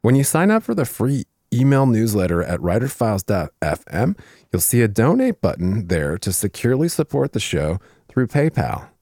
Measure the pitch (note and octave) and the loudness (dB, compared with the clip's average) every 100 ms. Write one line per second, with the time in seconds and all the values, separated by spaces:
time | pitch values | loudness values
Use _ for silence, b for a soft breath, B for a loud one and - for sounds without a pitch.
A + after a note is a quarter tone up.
0 | - C3+ C#3 D#3+ F#3+ A3 A3 G#3+ B2+ - | 4 2 2 2 4 2 0 -2 -4 -2
1 | A#2 C#3 - _ _ A#2+ C3+ C#3 C3+ A2 | -2 -2 -6 _ _ 2 4 4 4 2
2 | A2+ G#2 F2+ E2+ E2+ F2 F2 G2 C3 - | 2 0 0 0 -2 -2 0 0 -2 -2
3 | A#2 G2+ - G2 D2+ _ D#2 - - D#2+ | -2 -2 -2 -2 -4 _ -4 -4 -6 -2
4 | C3+ G#3 B B B - - A#2+ A2+ G2+ | -2 -2 B B B -2 0 2 2 2
5 | A#2+ A#3 C4 - F2+ - F2+ G#2 F2 F2 | 2 2 0 0 -2 0 -2 -2 -2 -2
6 | D2 E2+ - F2+ G2+ - A#2 B2+ E3 - | -2 -4 -4 -4 -4 -2 -2 0 0 -2
7 | D3+ C#3 C3+ - - E2 D2+ F2+ b b | -2 -2 -2 -4 -4 -4 -2 -4 b b
8 | b - B2 D3 D#3 D3 B2 A#2+ - _ | b -4 -2 0 0 0 -4 -6 -12 _